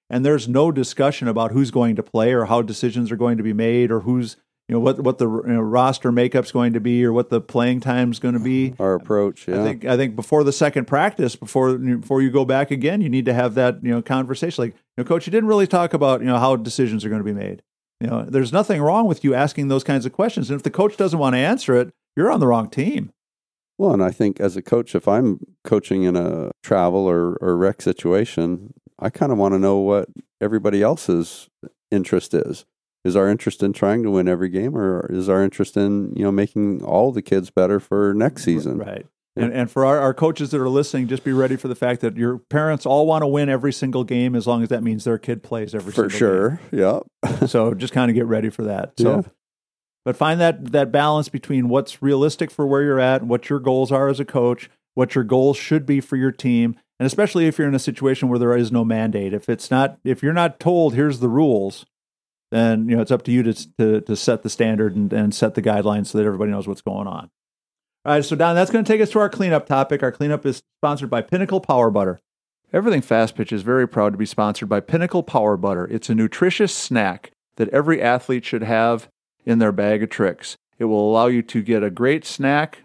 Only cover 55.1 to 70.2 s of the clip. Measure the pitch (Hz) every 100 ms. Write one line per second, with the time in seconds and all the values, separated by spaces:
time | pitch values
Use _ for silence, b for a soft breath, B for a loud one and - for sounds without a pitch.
55.1 | 135 110 127 139 135 - 156 135 139 135
56.1 | 131 131 - 127 117 117 117 b - 131
57.1 | - 202 180 160 156 143 135 - 120 135
58.1 | 131 127 120 120 120 117 120 113 110 110
59.1 | 101 98 101 - 113 - 131 135 - 131
60.1 | 127 139 175 170 - 170 175 156 120 147
61.1 | 123 123 127 156 110 98 - - _ _
62.1 | _ _ _ _ 113 117 110 113 117 107
63.1 | 123 - 123 113 107 - - 110 107 -
64.1 | 107 - 113 110 - 113 107 107 98 101
65.1 | 110 104 - 110 107 107 104 104 104 95
66.1 | 107 107 95 104 101 98 95 101 98 98
67.1 | 85 78 _ _ _ _ _ _ _ 143
68.1 | 147 143 160 165 170 185 226 214 214 214
69.1 | 214 202 - 185 151 - 156 135 143 127
70.1 | -